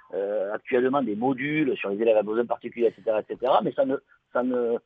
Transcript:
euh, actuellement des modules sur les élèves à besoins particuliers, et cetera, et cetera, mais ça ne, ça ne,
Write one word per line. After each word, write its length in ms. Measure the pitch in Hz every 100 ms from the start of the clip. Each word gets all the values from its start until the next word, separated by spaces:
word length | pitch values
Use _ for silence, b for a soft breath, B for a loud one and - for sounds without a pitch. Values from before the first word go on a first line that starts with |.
| B
euh, 380 | 92 101 104 95
actuellement 480 | 110 - 123 127 143
des 120 | 117 104
modules 580 | 127 123 143 156 139 101
sur 140 | 98
les 100 | 101
élèves 160 | 113 107
à 60 |
besoins 220 | 101 110 117
particuliers, 400 | 113 120 117 113
et 60 | -
cetera, 240 | 110 107
et 40 | -
cetera, 320 | 107 123 180
mais 100 | 185
ça 120 | 127
ne, 120 | 135 135 - _ _
ça 100 | 127
ne, 340 | 127 123 120 117